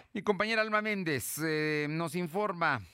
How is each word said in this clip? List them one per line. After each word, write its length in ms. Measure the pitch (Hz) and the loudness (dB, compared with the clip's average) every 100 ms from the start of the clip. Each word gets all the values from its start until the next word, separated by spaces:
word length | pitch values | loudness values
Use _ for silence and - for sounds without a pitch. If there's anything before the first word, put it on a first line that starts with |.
| - | -10
Mi 100 | 220 | -6
compañera 400 | 185 190 214 226 | 0 0 2 2
Alma 180 | 220 214 | 2 2
Méndez, 560 | 214 208 170 135 - - 160 | 0 -2 0 0 -2 -2 0
eh, 400 | 156 151 151 147 | 2 2 0 0
nos 260 | 160 165 165 | -2 -2 -2
informa 640 | 175 175 208 175 165 131 95 | -2 -2 -2 0 0 0 -4